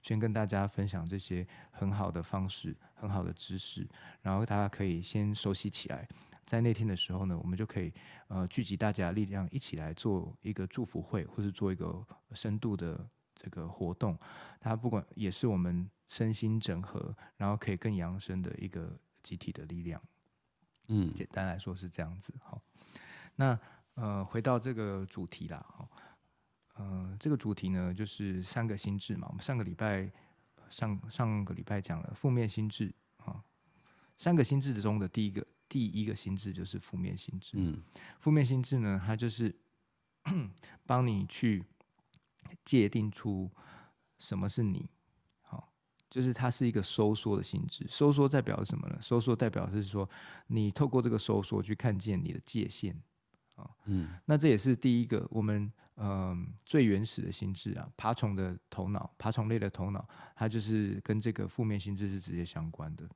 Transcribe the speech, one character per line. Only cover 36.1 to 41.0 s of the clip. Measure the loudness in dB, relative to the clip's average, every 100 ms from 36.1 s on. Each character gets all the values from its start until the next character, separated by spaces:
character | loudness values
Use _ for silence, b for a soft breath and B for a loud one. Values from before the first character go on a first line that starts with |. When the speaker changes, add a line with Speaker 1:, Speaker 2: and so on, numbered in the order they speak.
| -2
Speaker 1:
心 | -4
智 | -4 -4
就 | -6
是 | -6 -8
负 | -8 -4
面 | -4
心 | -4 -8 -10
智。 | -6 0
Speaker 2:
嗯。 | 0 -2 -8 B B B
Speaker 1:
负 | 4
面 | 6
心 | 6 4
智 | 2 2
呢， | 2 2
它 | 0
就 | 0 0
是 | 0 -2 -2 _ _ _ _ _ _
<clears throat> | -2 -2 -2 -8 -20 -20 0
帮 | 4